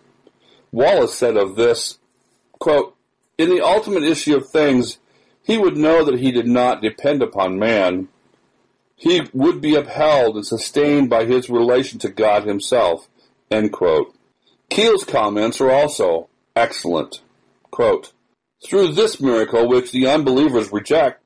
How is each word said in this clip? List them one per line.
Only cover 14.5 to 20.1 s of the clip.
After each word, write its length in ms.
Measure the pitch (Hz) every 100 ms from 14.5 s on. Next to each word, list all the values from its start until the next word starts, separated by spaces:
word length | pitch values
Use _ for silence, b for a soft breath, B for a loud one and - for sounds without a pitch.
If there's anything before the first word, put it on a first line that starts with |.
| _ _
Keel's 360 | - 226 202 -
comments 540 | 135 107 104 110 -
are 120 | 135
also 560 | 135 147 - 95 82 - _ _ -
excellent. 640 | 117 - 90 82 - - _ _ _ _ _
Quote, 400 | - 117 90 - _ _ _ _ _
"Through 260 | - 190 180
this 300 | 151 220 -
miracle 480 | 135 117 110 117 120
which 240 | 123 123
the 160 | 127
unbelievers 640 | 131